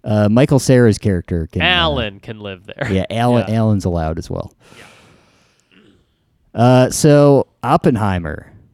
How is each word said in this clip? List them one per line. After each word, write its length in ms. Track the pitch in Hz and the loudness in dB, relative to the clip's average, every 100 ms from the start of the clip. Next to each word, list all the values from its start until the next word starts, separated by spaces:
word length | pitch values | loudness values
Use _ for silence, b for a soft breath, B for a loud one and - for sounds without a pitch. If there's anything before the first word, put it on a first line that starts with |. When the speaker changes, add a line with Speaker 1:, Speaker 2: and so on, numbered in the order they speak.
Speaker 1:
Uh, 240 | - 107 104 | -2 0 2
Michael 300 | 113 - 139 | 2 2 2
Cera's 380 | - 127 120 98 | 4 4 4 2
character 500 | 110 90 - 87 80 | -2 -4 -4 -6 -6
can, 100 | - | -4
uh, 40 | 165 | -2
Speaker 2:
Alan 540 | 180 165 139 107 98 | 0 -2 -4 -8 -12
can 200 | 107 110 | -18 -14
live 260 | 101 92 101 | -14 -16 -18
there. 260 | - 120 | -12 -4
Speaker 1:
Yeah, 140 | 95 - | -4 -4
Alan, 340 | 113 123 120 95 | -4 0 0 0
Speaker 2:
Yeah. 80 | 113 | 0
Speaker 1:
Alan's 260 | 110 101 92 | 0 0 -2
allowed 320 | 85 78 82 | -4 -4 -6
as 120 | - | -8
well. 220 | 87 - _ b b | -12 -12 _ b b
Speaker 2:
Yeah. 60 | b b b b b b b b _ 95 _ _ _ _ _ _ _ | b b b b b b b b _ _ _ _ _ _ _ _ _
Speaker 1:
Uh, 360 | 107 120 127 127 | 0 4 4 2
so, 580 | - 156 147 143 135 - _ | 2 4 4 4 2 0 _
Oppenheimer. 880 | 120 160 180 117 107 90 80 76 - - _ | -2 0 0 0 -2 -2 -6 -12 -16 -20 _